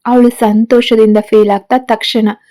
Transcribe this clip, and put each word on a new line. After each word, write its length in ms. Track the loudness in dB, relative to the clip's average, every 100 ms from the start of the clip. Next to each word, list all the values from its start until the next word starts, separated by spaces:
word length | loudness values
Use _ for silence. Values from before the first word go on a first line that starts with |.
| -2
ಅವಳು 240 | 2 2
ಸಂತೋಷದಿಂದ 840 | 0 -2 0 0 0 0 2 2 0
ಫೀಲ್ 300 | 0 0 0
ಆಗ್ತಾ 280 | -2 -2 -4
ತಕ್ಷಣ 500 | -2 -6 -4 -4 -4 -6 _